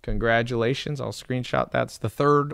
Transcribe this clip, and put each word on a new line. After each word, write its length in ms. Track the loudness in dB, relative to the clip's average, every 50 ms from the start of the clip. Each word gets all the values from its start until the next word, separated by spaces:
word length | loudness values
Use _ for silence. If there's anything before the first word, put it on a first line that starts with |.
Congratulations. 1000 | -8 -4 -2 0 2 2 2 2 2 0 0 0 0 0 0 -2 -4 -4 -6 -4
I'll 120 | -6 -6 -8
screenshot. 580 | -8 -8 -6 -4 -4 -4 -2 0 0 0 0
That's 260 | 0 -2 -2 -2 -4 -6
the 120 | -6 -6
third 440 | -2 0 2 4 4 4 2 0